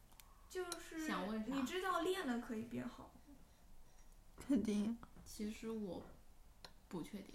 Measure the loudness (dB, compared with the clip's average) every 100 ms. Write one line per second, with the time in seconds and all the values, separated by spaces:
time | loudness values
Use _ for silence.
0 | -18 -18 -18 -18 -4 -2 0 -2 -4 -2
1 | 2 2 2 2 2 4 4 4 6 6
2 | 6 4 4 2 2 -2 -2 -2 -2 -6
3 | -12 -16 -16 -16 -18 -18 -16 -14 -14 -16
4 | -16 -16 -14 -4 6 6 6 4 4 0
5 | -6 -14 -10 -4 -4 -4 -4 -2 -2 -4
6 | -8 -14 -16 -18 -18 -16 -16 -16 -6 -4
7 | -4 -6 -8